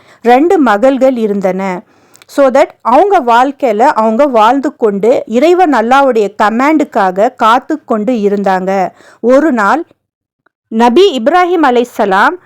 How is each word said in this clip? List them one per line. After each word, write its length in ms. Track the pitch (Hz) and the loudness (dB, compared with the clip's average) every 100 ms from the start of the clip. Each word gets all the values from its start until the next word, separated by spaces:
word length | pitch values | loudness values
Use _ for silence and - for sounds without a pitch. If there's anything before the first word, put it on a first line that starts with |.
| _ _ | _ _
ரெண்டு 360 | 233 247 339 381 | 0 2 2 2
மகள்கள் 580 | 254 202 262 269 262 247 | 2 0 0 0 0 0
இருந்தன. 680 | 214 202 190 185 190 180 - _ _ _ _ | -4 -4 -4 -4 -6 -8 -12 _ _ _ _
So 240 | - 269 | -2 0
that 180 | 247 370 - | 2 0 -4
அவங்க 400 | 226 262 403 381 | -2 2 2 0
வாழ்க்கையில 580 | 240 233 269 277 262 208 | 2 0 0 -2 -4 0
அவங்க 480 | 277 220 220 220 285 | 0 0 0 0 0
வாழ்ந்து 500 | 233 214 277 285 - | 2 2 0 -4 -4
கொண்டு 460 | 226 202 214 277 - | -4 0 0 -2 -2
இறைவன் 480 | 226 311 359 349 | 0 2 2 2
அல்லாஹ்வுடைய 600 | 254 226 269 277 226 202 - | 0 0 2 2 0 -2 -2
கமாண்டுக்காக 920 | 214 226 277 320 294 233 190 185 240 | -2 0 0 0 -2 -2 -2 0 -2
காத்து 500 | - 220 247 262 302 | 0 0 0 -2 -8
கொண்டு 280 | - 226 208 | -6 -4 -2
இருந்தாங்க. 760 | 240 202 202 196 185 185 196 180 - - _ | -2 -2 -2 -2 -2 -2 -4 -4 -8 -20 _
ஒரு 320 | 226 262 320 | 0 2 2
நாள் 320 | 240 202 269 - _ _ _ _ _ _ _ - | 0 0 -2 -6 _ _ _ _ _ _ _ -8
நபி 520 | 226 240 240 392 262 | 0 2 4 2 0
இப்ராஹிம் 420 | 226 359 349 359 | -2 0 0 0
அலைஹிஸ்ஸலாம் 760 | 285 240 247 - 208 190 254 349 | 0 0 -2 -4 -2 0 0 -2